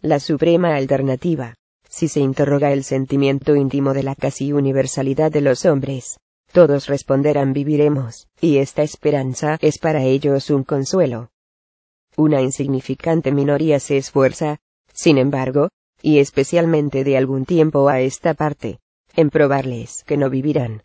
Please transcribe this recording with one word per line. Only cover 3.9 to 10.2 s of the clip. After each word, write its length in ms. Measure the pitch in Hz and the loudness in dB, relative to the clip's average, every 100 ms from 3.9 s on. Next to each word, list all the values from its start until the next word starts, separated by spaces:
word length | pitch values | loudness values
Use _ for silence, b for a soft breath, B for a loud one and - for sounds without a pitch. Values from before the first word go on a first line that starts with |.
de 100 | 135 | -2
la 120 | 135 139 | -4 -4
casi 360 | 143 - 139 | -6 -4 -2
universalidad 800 | 143 135 135 131 - 135 135 156 | 0 0 0 -2 -2 -4 0 0
de 100 | 156 | 2
los 240 | 139 127 190 | 0 2 2
hombres, 540 | 143 135 135 - - _ _ _ | 0 -2 -10 -12 -16 _ _ _
todos 360 | 180 160 143 - | 4 4 4 -2
responderán: 680 | 139 - 135 147 147 135 | -6 0 0 2 0 0
"Viviremos", 760 | 135 143 151 147 143 123 - _ _ | -2 -2 2 2 0 -4 -12 _ _
y 160 | - 139 | 2 2
esta 260 | 135 - | 2 -2
esperanza 720 | 151 - - 147 131 127 151 156 | -4 -2 -2 -2 -2 -4 -4 0
es 160 | 156 - | 0 0
para 260 | 165 156 | -2 0
ellos 460 | 131 135 | 2 2